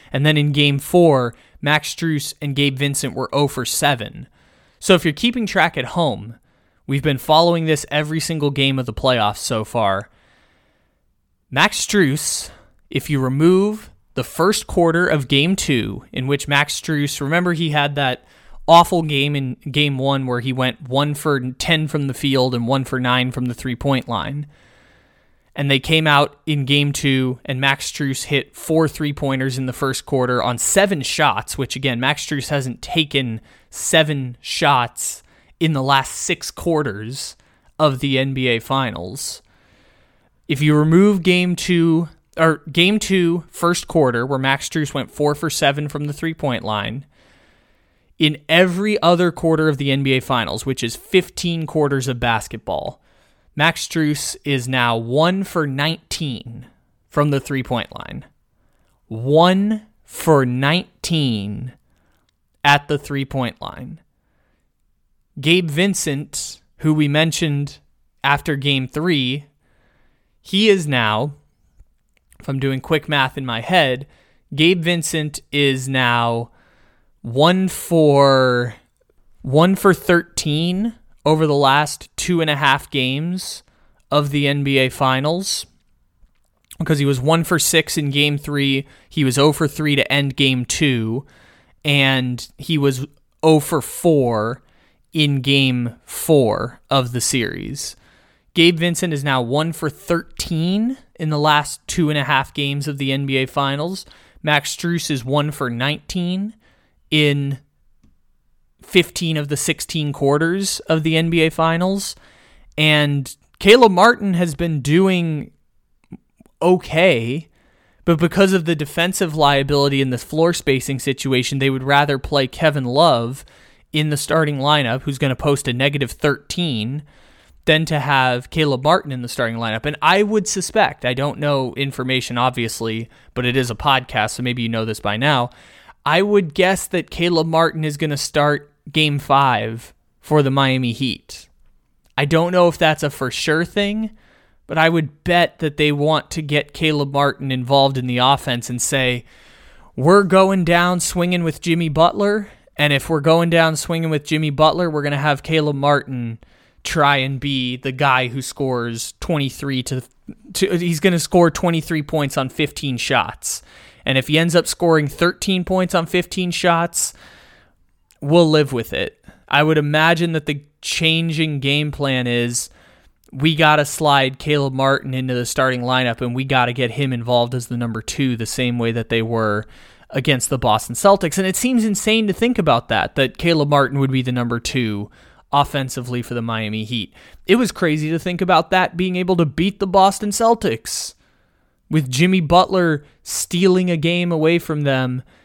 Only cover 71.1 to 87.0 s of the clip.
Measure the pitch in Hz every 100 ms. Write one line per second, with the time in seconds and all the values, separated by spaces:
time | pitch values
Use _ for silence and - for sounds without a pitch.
71.1 | 107 143 143 _ _ _ _ _ _ _
72.1 | _ _ - - 135 135 131 - 156 156
73.1 | 143 131 143 131 113 113 180 139 127 143
74.1 | _ _ _ - 143 165 180 165 170 -
75.1 | 160 151 - - 143 139 135 131 135 123
76.1 | 120 117 117 120 _ _ _ _ _ _
77.1 | _ 117 123 160 190 190 - - 170 151
78.1 | 139 139 135 131 123 120 - _ _ _
79.1 | _ _ - 127 143 180 190 196 170 -
80.1 | 175 - - 156 151 175 185 226 - _
81.1 | _ 147 156 156 143 139 139 151 - -
82.1 | - - 175 160 143 147 139 - 139 127
83.1 | 139 165 180 - - _ _ _ _ -
84.1 | 147 143 143 143 143 139 135 131 - 135
85.1 | 131 147 175 190 - - _ _ _ _
86.1 | _ _ _ _ _ _ - 160 147